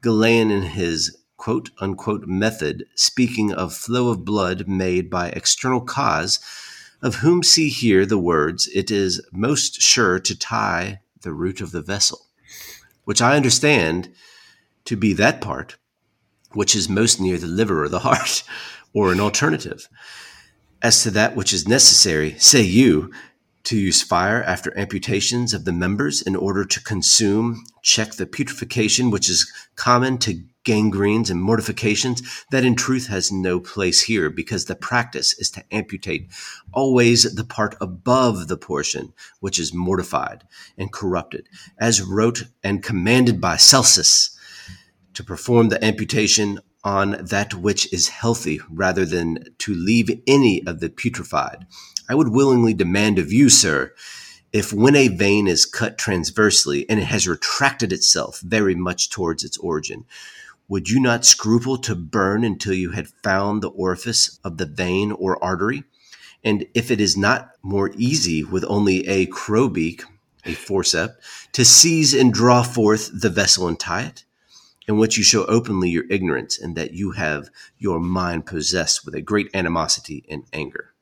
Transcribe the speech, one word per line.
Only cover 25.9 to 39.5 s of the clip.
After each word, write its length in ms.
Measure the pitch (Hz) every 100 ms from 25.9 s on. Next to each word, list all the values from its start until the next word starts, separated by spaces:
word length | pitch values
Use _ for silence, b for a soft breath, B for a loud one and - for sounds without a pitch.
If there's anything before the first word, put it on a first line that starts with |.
| 104 143 -
in 140 | - 95
order 280 | 92 98
to 180 | 98 -
consume, 840 | - 104 87 - 107 101 117 113 - _
check 300 | - - 110
the 120 | -
putrefaction 840 | 92 - 139 - - - 107 - 127
which 180 | 101 -
is 240 | 90 - B B
common 440 | - - 123 131 127
to 260 | - 85 90 _ -
gangrenes 640 | 107 107 98 101 107 110
and 100 | 87
mortifications, 840 | 95 113 110 - 117 104 131 123 B B B
that 140 | 135
in 100 | 127
truth 320 | 120 - 127 120
has 260 | 101 87
no 260 | 98 92 90
place 440 | 90 - 92 80
here, 260 | - 110 78
because 360 | 78 78 98
the 100 | -
practice 580 | 90 - 123 120 - - -
is 120 | -
to 140 | - -
amputate 540 | 104 101 95 - 78 90 B B B -
always 600 | - 135 127 120 117 117
the 100 | 104
part 300 | 113 - 107 -
above 680 | 95 90 - 127 127 101 80
the 80 | 82
portion 560 | - 71 71 73 64 _ B B
which 180 | 98